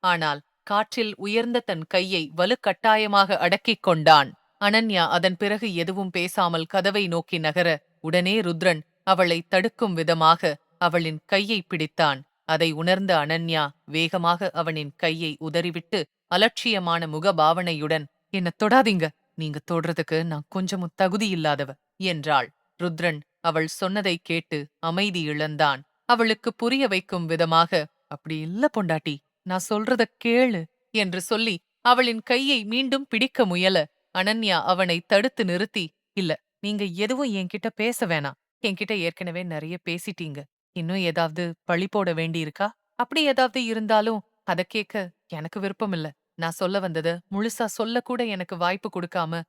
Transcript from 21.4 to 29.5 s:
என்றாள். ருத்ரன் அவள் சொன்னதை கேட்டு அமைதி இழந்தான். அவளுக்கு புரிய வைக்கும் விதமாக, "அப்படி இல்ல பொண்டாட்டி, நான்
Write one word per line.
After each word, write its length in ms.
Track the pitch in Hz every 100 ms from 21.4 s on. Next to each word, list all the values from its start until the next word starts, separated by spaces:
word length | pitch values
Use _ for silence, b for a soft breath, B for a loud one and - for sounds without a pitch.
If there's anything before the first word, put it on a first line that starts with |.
| 156 143 139 135 _ _
என்றாள். 560 | 190 160 147 143 120 _ _ _
ருத்ரன் 380 | 175 160 170 151 - _
அவள் 260 | 170 160 160
சொன்னதை 520 | - 190 202 196 170
கேட்டு 440 | - 165 - 151 143 _
அமைதி 420 | 165 175 208 180
இழந்தான். 640 | 151 147 156 151 151 135 - _
அவளுக்கு 500 | - 233 226 220 240
புரிய 340 | - 233 269 262
வைக்கும் 380 | 190 - 185 160
விதமாக, 600 | 160 165 160 170 170 147 _ _
"அப்படி 320 | 147 - 156
இல்ல 280 | 156 196 285 226
பொண்டாட்டி, 360 | 185 160 - 143 _ _
நான் 240 | 185